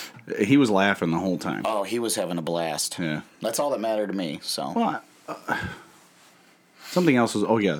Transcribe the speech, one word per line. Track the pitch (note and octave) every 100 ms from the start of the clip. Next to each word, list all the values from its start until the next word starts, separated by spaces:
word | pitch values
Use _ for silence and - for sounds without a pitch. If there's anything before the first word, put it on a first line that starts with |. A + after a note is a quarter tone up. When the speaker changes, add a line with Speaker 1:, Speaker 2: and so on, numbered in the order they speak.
| - - - -
Speaker 1:
he | G#2 C#3+
was | B2
laughing | G2 G2 G2 F2
the | E2+
whole | F#2 F2+
time. | F#2+ -
Speaker 2:
Oh, | F#2+ A2
he | G2 A#2
was | A2+ G#2+
having | F2+ F2
a |
blast. | D#2+ E2+ E2 D2+ - -
Speaker 1:
Yeah. | E2 D#2 - -
Speaker 2:
That's | A2+ A#2+
all | D3
that | A#2
mattered | A2 G#2+ G2+
to |
me, | F#2+ E2+ D2
so. | - - C#2+ A#3
Speaker 1:
Well, | A3 - - _ -
uh, | E3 - - - - - - - _ - _ _ _ _ - -
something | F3+ F3 B2+
else | A2+ G#2+
was, |
oh, | G#2 A2+
yeah, | G2